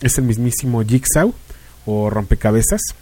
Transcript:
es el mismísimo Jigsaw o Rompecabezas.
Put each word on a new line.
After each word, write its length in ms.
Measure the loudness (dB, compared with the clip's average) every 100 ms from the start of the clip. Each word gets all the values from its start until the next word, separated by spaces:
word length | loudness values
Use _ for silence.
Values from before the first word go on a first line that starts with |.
es 160 | -2 0
el 60 |
mismísimo 600 | 0 0 0 -2 -2 -2
Jigsaw 500 | 2 2 2 2 0 -2 -16 -20 -20 -14
o 260 | -6 -2 0
Rompecabezas. 680 | -2 0 0 4 2 2 -2 -4 -10